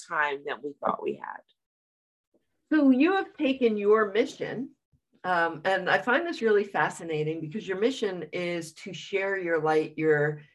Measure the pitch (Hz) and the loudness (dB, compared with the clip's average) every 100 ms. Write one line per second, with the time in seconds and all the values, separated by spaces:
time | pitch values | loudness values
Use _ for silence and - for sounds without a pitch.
0 | - 165 147 143 143 120 143 143 - - | -2 -2 -2 -2 -6 -8 -8 -4 -4 -2
1 | - - - - - _ _ _ _ _ | -4 -8 -10 -14 -18 _ _ _ _ _
2 | _ _ _ _ _ _ _ 311 277 254 | _ _ _ _ _ _ _ 4 6 6
3 | 320 381 381 - 285 262 233 208 202 214 | 4 2 -2 -2 -2 2 2 2 4 4
4 | 208 196 254 - - 151 294 - _ _ | 4 2 -2 -4 -8 -6 -10 -14 _ _
5 | _ _ 185 175 165 160 175 190 175 185 | _ _ -2 2 0 0 0 0 2 0
6 | 247 262 339 302 226 208 208 170 165 - | 2 0 0 -2 2 2 2 0 0 -2
7 | 170 151 151 165 156 208 175 185 233 262 | -6 -2 -2 -4 -6 -8 -6 -2 0 0
8 | 208 180 - 180 175 175 160 - 202 156 | -4 -4 -8 -6 -4 -6 -8 -14 -14 -14
9 | - 196 196 196 175 165 156 156 156 - | -6 -4 -2 -2 -2 0 2 2 0 0
10 | 156 147 147 151 - | 2 4 2 -2 -12